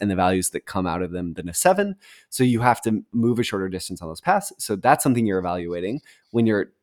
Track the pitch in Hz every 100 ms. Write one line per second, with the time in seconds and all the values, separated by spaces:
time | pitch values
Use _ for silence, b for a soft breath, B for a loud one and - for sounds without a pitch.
0 | 101 92 90 95 - - - 95 90 85
1 | 90 90 87 82 85 82 180 190 202 190
2 | b b b - 127 117 123 113 113 107
3 | - 120 117 120 113 101 95 92 - 90
4 | 82 82 170 196 - - - 101 120 147
5 | 147 120 110 95 90 90 85 87 92 143
6 | - b b 117 113 104 - _